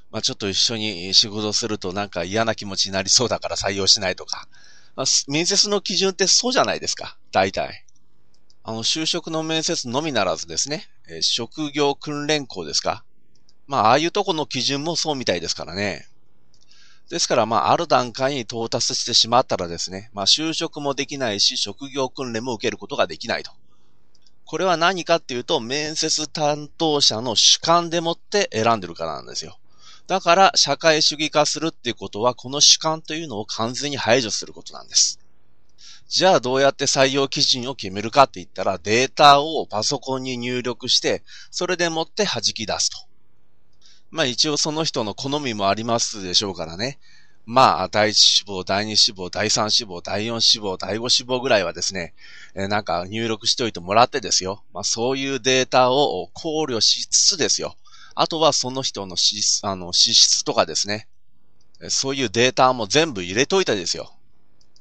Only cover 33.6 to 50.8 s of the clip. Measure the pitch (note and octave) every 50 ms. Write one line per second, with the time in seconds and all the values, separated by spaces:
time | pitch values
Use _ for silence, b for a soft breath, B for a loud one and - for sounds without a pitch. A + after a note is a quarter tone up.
33.6 | A2+ A#2+ B2+ A#2 C3+ D3 C#3+ A#2 - A2 A#2 C3+ A#2+ G#2 - - - D#2+ - E2
34.6 | - - D2+ B1+ B1 - - - - - - - - - - - - - - -
35.6 | - - - B B B B B B - - - E3 F#3+ F#3 C#3 A2+ B2 C3 C3+
36.6 | C#3 C#3 - - C#3 C3 - D3 C3+ C3+ C3 C#3 C#3 C#3 - D#3 - - - B2+
37.6 | A#2 C3+ C3+ - - F#2+ F#2 G2+ G#2 A2+ - C#3+ C3+ A#2+ - F#2 E2+ - - -
38.6 | F#2+ G#2 F#2+ F2+ - G2+ A2 A#2+ C3 A#2 - - D3+ C#3+ C#3+ C#3+ C#3+ D#3+ D#3+ B2+
39.6 | F2+ - G2 G#2 G#2+ - D3+ C3 - C3 C3 C3 C3 C3 B2+ A#2+ A#2+ B2 B2+ B2
40.6 | A#2+ B2 A#2 - B2+ A#2 - - - D3 G#2 - B B B B B B - -
41.6 | F3+ F3 F#3 E3 F3 E3+ E3 D#3+ E3 - - - G#3 F#3 C3 A#2 G2+ - - -
42.6 | A2 F#2 E2+ D#2+ - - - - - - - - - - - - - - - -
43.6 | - - - - b b b b b - - D#3+ D#3 B2+ A#2+ - - D#3 D3 C#3
44.6 | - D#3+ D3+ D#3 D#3+ D3 - C#3 A2+ G#2 G2 - B2 C3+ C#3 D3+ D3 B2+ A2 G#2
45.6 | G2 G2 G2+ G#2+ A2+ A#2+ A#2 A#2 - - A2+ G#2+ F#2+ F#2 F2 - A2+ G2 F2+ E2+
46.6 | E2 D#2+ E2 F2 A2+ C3+ D3 - b b b b b b b b - A2 A#2 C3
47.6 | C3 G#2+ E2+ D2+ F#2 F#2 - G#2+ G#2+ G#2+ G2+ - - - - - - G2+ G2+ F#2
48.6 | F2+ - G2 G2+ G#2+ A2 G#2+ G2+ - - G#2 F#2 F2+ F2+ - F2+ G#2 G#2+ - B2
49.6 | G#2+ G#2+ - - A#2+ G2 F2 F2 - - F#2 G#2 G#2+ A#2 A#2 A2+ A2+ - - A2+
50.6 | G#2 G2 F#2 F2+